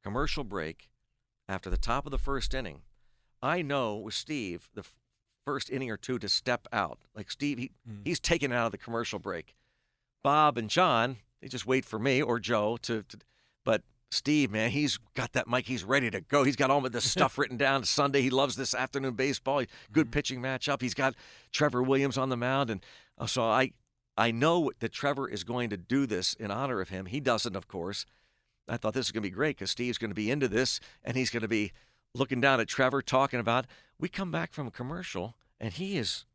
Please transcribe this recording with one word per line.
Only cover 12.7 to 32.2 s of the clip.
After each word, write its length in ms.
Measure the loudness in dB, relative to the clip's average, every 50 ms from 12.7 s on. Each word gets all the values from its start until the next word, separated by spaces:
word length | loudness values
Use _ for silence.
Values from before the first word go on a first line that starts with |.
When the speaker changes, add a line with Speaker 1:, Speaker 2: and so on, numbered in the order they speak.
| 0 -2 -4
Speaker 1:
to, 200 | -4 -4 -4 -4
to, 160 | _ -18 -20 _ _ _ _ _ _ _ _ _
but 200 | 0 0 0 0 _ _ _ _ _ -6
Steve, 380 | -4 0 2 4 4 4 2
man, 200 | 2 0 0 2
he's 280 | 2 0 0 0 -2 -4 -6 _ _
got 180 | -6 -6 -2 -2
that 120 | -2 -2 0
mic. 180 | 0 -2 0
He's 180 | -2 -6 -6 -2
ready 260 | 2 2 2 2 2
to 100 | -2 -4
go. 220 | -4 _ 4 4 4
He's 140 | 4 4
got 140 | 2 4 4
all 140 | 4 4 2
of 60 | 0 -2
this 160 | -2 -2 0
Speaker 3:
<laughs> 0 |
Speaker 1:
stuff 280 | 2 2 2 2 2 0
written 180 | -2 -2 0
down. 280 | 0 2 2 2 2 0
Sunday, 380 | 0 2 2 2 4 4 4 2
he 80 | 4
loves 260 | 4 4 2 2 0
this 180 | -4 -4 -4 -2
afternoon 400 | -2 -4 -2 -4 -2 -2 -2 -2
baseball. 480 | 0 0 0 0 -2 _ 0 0 0 0 -2 -6 -20 -20 _ 2
Good 140 | 2 2
Speaker 3:
Mm-hmm. 40 | 2
Speaker 1:
pitching 300 | 0 -2 -2 -2 -6 -6 -4
matchup. 400 | -4 -4 -4 -2 -2 -2 -2 -2
He's 120 | -4 -2
got 200 | 2 0 0 0 -2 -16 -20 -20 -20 -20 _ 0
Trevor 300 | 2 2 2 4 2 2
Williams 360 | 4 4 4 4 2 2 0
on 100 | 0 0
the 80 | 0
mound. 340 | 0 0 0 2 2 0 0
And, 140 | -2 -6 -6 -12 -20 -20 -20 _ _ _
uh, 80 | -6
so 180 | -4 0 2 2
I, 280 | 4 4 4 4 2 -2 _ _ _ _ _ _ _ _
I 160 | 2 2 2 4
know 400 | 4 4 4 4 4 2 2 0 _
that 100 | -6 -6 -6
Trevor 360 | -2 -2 0 0 0 -2 -4
is 160 | -4 -6 -6
going 260 | -4 -2 -2 -2 -2
to 60 | -4
do 300 | -6 -2 _ 2 2 2
this 280 | 2 0 -2 -2 -2 -4
in 160 | -4 -6 -6
honor 300 | -4 -4 -2 -2 -2 -2
of 80 | -2 -4
him. 180 | -6 -8 -8
He 140 | -6 -6 -2
doesn't, 340 | 0 2 2 2 0 -2 -4
of 140 | -6 -10 _
course. 360 | -8 -6 -6 -4 -6 -8 -10 _ _ _ _ _ _ _ _ _ _ _ _ -8
I 80 | -8
thought, 180 | -2 -2 -2 -2
"This 120 | 0 -2
is 60 | -2 -4
gonna 100 | -2 -4
be 80 | -4
great 260 | -2 0 -2 -2 -2 -4
'cause 120 | -4 -6
Steve's 280 | -4 -2 -2 -4 -2 -4
gonna 160 | -4 -4 -4
be 160 | -2 0 0
into 160 | 0 2 0 2
this, 320 | 2 2 2 2 0 -4 -8 -14 -20 _ _
and 120 | -4 -2
he's 140 | 0 0 0
gonna 180 | -2 -2 -2 0
be 240 | 0 0 0 0 -4 -12 _ _ _ _ _ _ _
looking 260 | -4